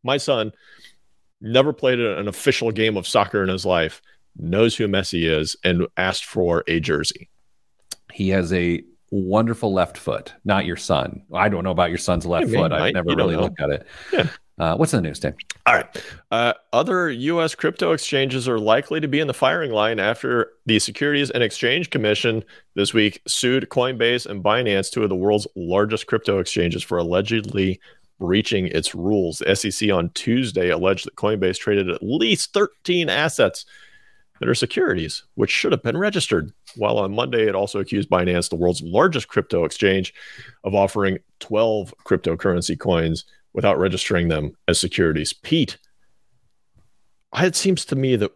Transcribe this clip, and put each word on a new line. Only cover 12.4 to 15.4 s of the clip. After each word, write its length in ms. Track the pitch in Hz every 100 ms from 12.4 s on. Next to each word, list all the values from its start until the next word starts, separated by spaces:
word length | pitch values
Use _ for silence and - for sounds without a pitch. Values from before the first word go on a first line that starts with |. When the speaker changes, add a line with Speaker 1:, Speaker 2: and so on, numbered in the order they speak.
| 320
Speaker 1:
Hey, 60 |
man, 100 | 110
Speaker 2:
foot. 100 | 80
I've 60 | 76
Speaker 1:
Mike, 140 | -
Speaker 2:
never 160 | 180 -
Speaker 1:
you 60 | 165
don't 100 | 95
Speaker 2:
really 120 | 82
Speaker 1:
know. 60 |
Speaker 2:
looked 160 | 107 -
at 100 | 73
it. 160 | 71 - - -
Speaker 1:
Yeah. 140 | 349 160 - _ -
Speaker 2:
Uh, 160 | 82 87
what's 160 | 160
in 120 | 120
the 40 | 80
news, 120 | 71
Tim? 160 | - -